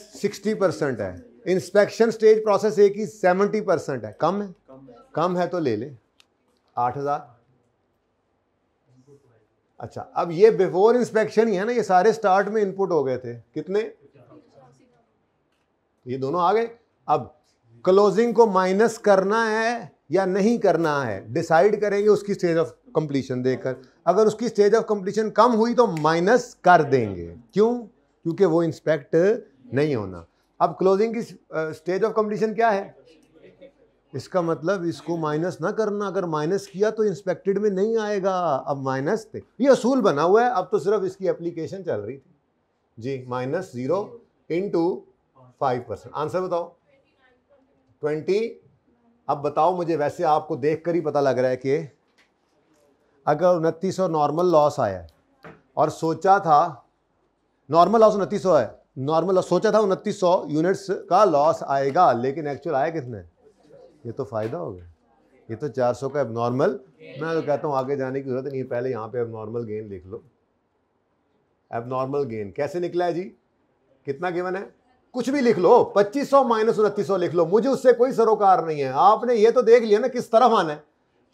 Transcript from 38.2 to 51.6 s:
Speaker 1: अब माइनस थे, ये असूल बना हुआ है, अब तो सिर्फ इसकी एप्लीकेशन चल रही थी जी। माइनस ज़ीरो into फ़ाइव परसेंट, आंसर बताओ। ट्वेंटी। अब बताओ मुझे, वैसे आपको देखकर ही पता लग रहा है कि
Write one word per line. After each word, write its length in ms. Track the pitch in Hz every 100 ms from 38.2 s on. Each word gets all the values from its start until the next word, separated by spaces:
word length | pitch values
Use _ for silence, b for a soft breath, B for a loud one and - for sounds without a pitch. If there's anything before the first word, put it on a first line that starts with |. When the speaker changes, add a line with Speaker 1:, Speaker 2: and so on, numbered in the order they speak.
| 190 185 170 131
Speaker 1:
अब 260 | 143 139
माइनस 460 | 131 131 147 220 -
थे, 40 | 107
ये 300 | - - 277
असूल 320 | 240 226 269
बना 220 | 196 143
हुआ 220 | 170 214
है, 60 | 247
अब 180 | 185 180
तो 60 | 202
सिर्फ 260 | 185 214
इसकी 240 | 185 - 180
एप्लीकेशन 540 | 156 170 160 143 196
चल 180 | 170 107
रही 160 | 104 135
थी 180 | _ _ _ _ _ _ _ -
जी। 260 | 123 135 123
माइनस 440 | 127 131 175 185
ज़ीरो 460 | 120 131 185 214 - _ _ -
into 440 | 165 196 170 175 240 - _ _ _ - -
फ़ाइव 240 | 139 127 120
परसेंट, 260 | 98 -
आंसर 260 | 139 151 175
बताओ। 360 | 180 170 175 _ _ _ _ _ _ _ _ _ _ _ _ _
ट्वेंटी। 640 | 151 156 156 202 226 - _ _ _ _ _ _ -
अब 140 | 135
बताओ 340 | 147 156 165 180
मुझे, 200 | 170 160
वैसे 280 | 143 170
आपको 320 | 160 151 151 143
देखकर 380 | 147 156 175
ही 60 | 170
पता 200 | 147 147
लग 180 | 139 123
रहा 120 | 127
है 60 |
कि 320 | 127